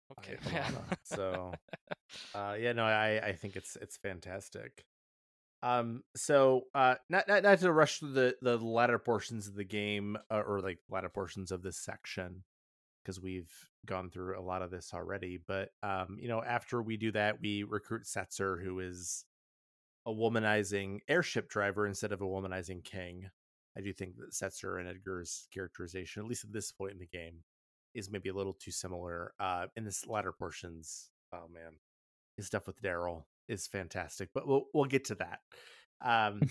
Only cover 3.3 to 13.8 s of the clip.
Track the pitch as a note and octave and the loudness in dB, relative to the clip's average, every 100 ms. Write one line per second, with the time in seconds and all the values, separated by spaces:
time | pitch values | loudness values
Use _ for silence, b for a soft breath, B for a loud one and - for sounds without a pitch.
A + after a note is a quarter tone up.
3.3 | F#2 G2+ F#2+ - - - - G2+ F2+ F2+ | -2 -4 -8 -10 -12 -12 -8 -8 -8 -8
4.3 | F#2+ - G2+ - - - _ _ _ _ | -10 -10 -12 -12 -16 -20 _ _ _ _
5.3 | _ _ - B2 B2 A#2 A#2 - - - | _ _ -6 0 2 0 -4 -10 -6 6
6.3 | C#3+ C3+ C3 - C#3 C3 B2+ - F3+ - | 8 10 8 4 6 6 6 2 2 6
7.3 | G3+ G3+ F#3+ F3+ D#3 D3 - D3+ C3+ B2+ | 6 10 10 8 8 6 4 0 6 6
8.3 | B2 B2+ A#2+ A2+ A2+ A#2+ A#2 - A2 - | 6 2 4 4 4 6 6 4 2 2
9.3 | A#2 G2+ G2 F#2+ G#2+ G#2 G#2 G2+ G#2+ - | -8 -8 -8 -4 -2 0 0 -2 -6 -2
10.3 | A2 G#2 G2+ F#2+ E2+ - F#2+ F2+ - F#2 | 0 2 0 0 -4 -6 -6 -4 -4 -6
11.3 | - F#2 F#2 F#2 F2 - - - - F2+ | -6 -6 -4 -4 -8 -8 -10 -10 -8 -8
12.3 | F2+ - _ _ _ _ _ - F#2 F#2 | -10 -18 _ _ _ _ _ -12 -8 -6
13.3 | F#2 E2 - - _ | -6 -8 -16 -20 _